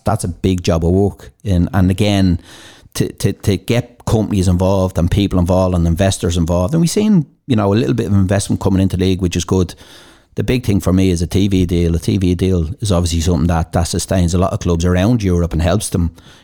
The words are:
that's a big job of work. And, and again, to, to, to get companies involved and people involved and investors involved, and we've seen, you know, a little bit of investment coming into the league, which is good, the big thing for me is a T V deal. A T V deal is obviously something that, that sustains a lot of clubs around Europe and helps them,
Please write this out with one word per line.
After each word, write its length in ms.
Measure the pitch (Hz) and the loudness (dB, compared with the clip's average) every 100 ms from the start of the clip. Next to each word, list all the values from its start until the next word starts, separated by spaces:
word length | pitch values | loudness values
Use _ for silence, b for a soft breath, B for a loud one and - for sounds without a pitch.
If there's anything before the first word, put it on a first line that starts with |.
| - | -4
that's 180 | 104 | -4
a 40 | 92 | -4
big 340 | 85 98 92 | -4 -2 -2
job 220 | 87 85 82 | 0 0 2
of 60 | |
work. 400 | 92 101 - - _ | 2 0 -2 -18 _
And, 240 | - 87 87 | -2 0 0
and 160 | 98 92 | 2 0
again, 480 | 92 104 101 95 85 B B B B B | 2 0 2 2 0 B B B B B
to, 180 | - - | -6 -6
to, 200 | - - | -4 -6
to 240 | - - 92 | -4 -2 -2
get 480 | - 117 - - - | 0 -2 -2 -10 -2
companies 420 | 110 107 101 92 | -2 0 0 0
involved 500 | 90 92 98 92 - | 2 2 2 0 0
and 100 | 87 | 0
people 280 | - 98 95 | 2 0 0
involved 360 | 87 92 92 92 | 2 2 2 2
and 120 | 85 | 0
investors 500 | 82 95 - 107 90 | 2 0 0 -2 -2
involved, 360 | 82 87 92 160 | 0 0 0 0
and 40 | |
we've 80 | 170 | 0
seen, 360 | - 214 196 139 _ - | 0 2 2 0 _ -4
you 80 | 120 | 0
know, 180 | 101 | 2
a 20 | 101 | 0
little 200 | 131 117 | 0 -2
bit 100 | 104 | 0
of 60 | |
investment 480 | 101 95 101 - 107 | 0 2 0 -2 -2
coming 200 | - 95 | 0 2
into 160 | 95 90 | 0 0
the 60 | 92 | 0
league, 160 | 92 | 0
which 140 | 90 87 | -2 -2
is 80 | - | 0
good, 280 | 95 90 - B B B B B - | 0 0 -6 B B B B B -6
the 60 | |
big 220 | 104 127 120 | -2 -2 0
thing 140 | 98 | -2
for 140 | 92 | 2
me 160 | 92 95 | 2 2
is 120 | 85 | 0
a 60 | 85 | 0
T 200 | 95 101 | 0 2
V 180 | 95 87 | 2 2
deal. 300 | 87 85 85 | 2 0 0
A 40 | |
T 180 | - 107 | 0 0
V 180 | 92 87 | 0 0
deal 340 | 95 90 80 - | 0 0 -2 -4
is 120 | 104 | -2
obviously 300 | 87 87 82 | 0 0 0
something 260 | 80 85 85 | 0 0 0
that, 240 | 85 82 | 0 -2
that 100 | - 92 | -2 -2
sustains 460 | 90 - 92 85 | -4 -2 0 0
a 40 | 90 | 0
lot 160 | 92 | -2
of 60 | - | -2
clubs 260 | 90 85 87 | -2 -2 0
around 360 | 90 98 123 | 0 2 0
Europe 280 | 98 87 85 | 0 0 0
and 100 | 78 | -2
helps 280 | 80 98 - | 0 -2 -2
them, 260 | 92 85 B B B | -2 -4 B B B